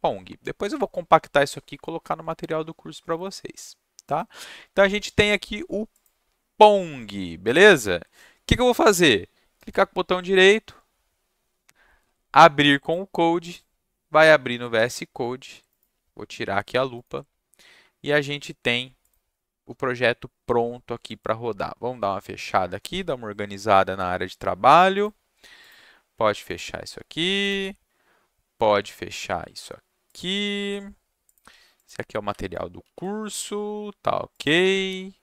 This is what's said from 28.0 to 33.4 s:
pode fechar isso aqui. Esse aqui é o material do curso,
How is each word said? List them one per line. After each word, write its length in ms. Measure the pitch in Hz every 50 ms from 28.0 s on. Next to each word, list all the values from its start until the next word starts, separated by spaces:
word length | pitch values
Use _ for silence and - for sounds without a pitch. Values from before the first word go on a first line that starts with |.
| _ _ _ _ _ _ _ _ _ _ _
pode 380 | _ 117 110 104 101 101 - -
fechar 520 | - - 92 101 - - - 98 85 82 - -
isso 220 | - - - -
aqui. 1080 | - _ _ _ _ _ _ _ - - 175 190 202 208 202 202 202 202 202 202 202 202 196 202 _ _ _ _ _ _ _ _ _ _ - _ _ _ _ _ _ _
Esse 140 | _ - -
aqui 160 | 113 _ -
é 40 | 110
o 20 | 104
material 480 | 104 101 - - 95 87 85 90 87
do 120 | 90 87 - _ _
curso, 960 | - - 185 202 214 214 208 - -